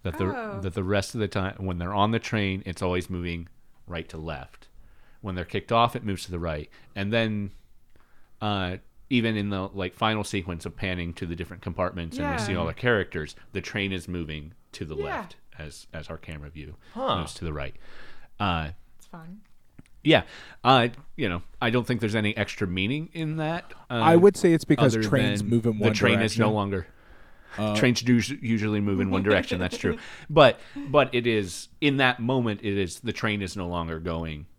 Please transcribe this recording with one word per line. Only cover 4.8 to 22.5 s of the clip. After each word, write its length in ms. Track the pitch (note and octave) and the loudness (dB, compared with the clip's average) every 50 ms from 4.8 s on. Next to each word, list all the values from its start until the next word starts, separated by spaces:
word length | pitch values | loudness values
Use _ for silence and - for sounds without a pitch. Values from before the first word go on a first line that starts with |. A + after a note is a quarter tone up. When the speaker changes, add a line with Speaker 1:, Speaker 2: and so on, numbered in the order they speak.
| - - - - - - - - | -20 -20 -20 -20 -20 -20 -20 -12
Speaker 1:
When 140 | - G2+ F2+ | -10 -6 -6
they're 100 | F2+ F2+ | -6 -6
kicked 260 | - - G2+ - - | -4 -6 -6 -2 2
off, 240 | A#2 A#2 A#2+ A#2+ - | 4 4 4 4 2
it 80 | B2 - | -4 -6
moves 200 | G#2+ G2 F2 - | -4 -6 -6 -6
to 60 | - | -8
the 80 | F2+ E2+ | -6 -4
right. 300 | E2+ E2+ D#2 D2+ D#2 - - - - - - | -4 -4 -4 -6 -8 -12 -18 -20 -20 -14 -8
And 160 | G2+ G2 G2+ | -6 -4 0
then, 400 | A2+ A#2 A2+ A2 G#2+ G#2 G2+ G2+ - - - _ - - - _ - - - _ - - - _ - - | 0 0 0 0 -2 -4 -6 -8 -10 -16 -20 _ -20 -20 -20 _ -20 -20 -20 _ -20 -20 -20 _ -12 -6
uh, 360 | A2 G#2 G#2 G2 F#2 F2+ F#2 F#2+ - - _ - - - | -4 -2 -2 0 -2 -4 -4 -8 -12 -20 _ -20 -4 0
even 260 | C3+ A#2+ A2+ A2+ A2 | 2 2 2 2 0
in 140 | G#2 G2+ G2+ | 0 -2 -2
the, 200 | G2+ F#2+ F#2 G2 G2 | -2 -4 -4 -6 -6
like, 200 | G2 F2+ F2+ - | -6 -6 -6 -2
final 300 | - A2+ A2 A2 G#2+ G2+ | 0 0 0 0 0 -2
sequence 420 | - - G2+ F2 F2+ F2 E2 - | -2 -4 -4 -4 -4 -8 -6 -8
of 100 | F2 - | -12 -8
panning 380 | - - F#2+ F2+ F2 E2+ E2+ E2+ | -6 -4 -4 -2 -4 -4 -6 -6
to 100 | - F#2+ | -8 -8
the 100 | E2+ E2+ | -8 -6
different 260 | E2+ F2 - F2+ F#2+ - | -8 -8 -10 -12 -10 -10
compartments 540 | F#2+ F2 - F2+ F2+ - F2 E2 E2 - | -8 -4 -2 -2 -2 -2 -6 -8 -8 -6
and 140 | - - - | -6 -4 -4
we 60 | - - | -2 -4
see 120 | G#2+ G2+ F#2 | -2 -2 -2
Speaker 2:
Yeah. 60 | F2 | -2
Speaker 1:
all 60 | E2 | -2
the 60 | E2 D#2+ | -2 -4
characters, 640 | - B2 B2 A#2 G2+ F2 - - D#2+ D2+ - - - - - - | -2 0 2 2 2 0 -2 -6 -8 -8 -8 -12 -20 -20 -10 -10
the 80 | F#2+ | -8
train 300 | - - - G#2+ G2 G2 | -8 -6 -4 -4 -2 -2
is 160 | F#2+ F2+ E2+ | -4 -6 -6
moving 460 | - F2 F2 E2 D2+ D#2 D2+ D2 D#2 - - - _ - | -6 -6 -6 -6 -6 -8 -10 -10 -14 -18 -20 -20 _ -12
to 120 | - - | -12 -10
the 100 | D2 D#2 | -8 -6
Speaker 2:
Yeah. 80 | - - | -6 -6
Speaker 1:
left 300 | - - C4+ G3+ E3+ - - - - - | -4 -6 -8 -8 -12 -16 -20 -20 -20 -16
as, 300 | - D#2 D2+ - - - - - | -14 -14 -14 -14 -18 -18 -14 -12
as 160 | D#2+ D#2 - | -12 -10 -10
our 80 | E2 | -12
camera 320 | D#2 - - D#2+ D2 D2 C#2+ | -12 -12 -14 -12 -12 -14 -14
view 260 | D2+ D2 C#2+ D2 - - - - - | -14 -14 -14 -14 -16 -18 -20 -16 -10
Speaker 3:
Huh. 260 | A#3 C4+ B3+ A2+ F#2+ | -6 -4 -2 -2 -2
Speaker 1:
moves 140 | D#2 - - | -4 -6 -8
to 100 | - F2+ | -8 -8
the 60 | D#2+ D2+ | -6 -6
right. 220 | D2 C#2 B1+ - - - - - - - - - - - - - - | -6 -6 -8 -8 -12 -14 -14 -12 -12 -12 -12 -12 -12 -14 -14 -8 -4
Uh, 300 | G#2 G2 F2 E2 D#2 D2+ E2 - - - - | -2 0 0 -2 -4 -6 -10 -14 -18 -20 -20
Speaker 2:
It's 100 | - - | -20 -20
fun. 340 | - - E3+ D#3+ E3+ F#3+ A3 - _ - - - - _ - - _ - - | -18 -18 -18 -16 -16 -18 -18 -20 _ -20 -20 -20 -20 _ -20 -20 _ -20 -2
Speaker 1:
yeah. 200 | - C#3 D#3+ A2 - - - - - - - - - | 4 6 6 6 4 0 -16 -18 -18 -20 -18 0 4
Uh, 240 | B2 C3+ B2+ A#2 A#2+ - - - - - | 6 6 6 6 2 -2 -8 -16 -14 -6
you 100 | - C3+ | -4 -2
know, 140 | F#2+ F2 F2+ - - - - | -2 -2 -4 -6 -8 -8 -2
I 100 | B2+ A#2 | 0 2
don't 140 | A2+ B2 A2+ | 2 2 0
think 140 | - B2 A2 | 0 -2 0
there's 160 | A#2 G#2+ G#2+ | 0 0 0
any 220 | A2+ G#2+ G#2 A2 | 2 0 0 0
extra 280 | A2+ G2+ - | 0 -4 -4